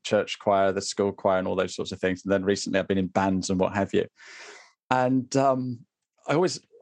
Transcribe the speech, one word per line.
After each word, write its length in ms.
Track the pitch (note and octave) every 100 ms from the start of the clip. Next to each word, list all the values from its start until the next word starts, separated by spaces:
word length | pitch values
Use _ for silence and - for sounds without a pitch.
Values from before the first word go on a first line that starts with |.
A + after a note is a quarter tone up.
church 340 | - G#2 F2+ -
choir, 320 | G#2+ G2 G2
the 100 | F#2+
school 300 | - - G2+
choir 300 | F#2+ G2+ F#2
and 80 | F#2+
all 80 | F#2
those 180 | F#2
sorts 160 | - -
of 80 | F#2+
things. 260 | F#2 F2+
And 80 | F#2+
then 120 | G2
recently 340 | F2+ G2 F#2+ F#2+
I've 80 | F#2
been 120 | G2
in 100 | F2+
bands 420 | F#2+ G2 F#2 F2+
and 80 | F#2
what 160 | F#2
have 180 | G2 G2
you. 140 | F#2 - _ - - - - - _ -
And, 420 | B2+ B2+ C3 B2 C#3
um, 440 | C3+ C3 B2+ A#2+ - _ _ _ -
I 60 |
always 260 | D3 F3+ - _ -